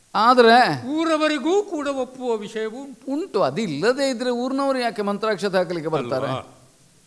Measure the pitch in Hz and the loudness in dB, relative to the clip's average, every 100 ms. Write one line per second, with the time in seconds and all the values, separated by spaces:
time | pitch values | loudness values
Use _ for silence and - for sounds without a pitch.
0 | _ 196 226 254 226 240 220 139 233 311 | _ 2 4 8 8 8 6 2 -2 -2
1 | 330 311 311 302 285 392 403 320 285 269 | 0 2 2 0 0 0 0 -4 -4 -4
2 | 254 262 247 226 208 220 220 233 277 254 | -6 -6 -4 -4 -6 -8 -8 -8 -16 -14
3 | - 285 381 - 147 151 214 143 202 262 | -8 -6 -4 0 0 0 -4 -2 0 0
4 | 269 233 254 240 254 269 277 262 240 - | 0 -2 -2 -2 -2 -2 -2 0 -2 -4
5 | 202 202 220 196 196 185 170 175 156 156 | -4 -2 -2 -2 0 0 0 -4 -4 -4
6 | 123 131 135 131 - - - _ _ _ | -2 -4 -2 -6 -8 -18 -20 _ _ _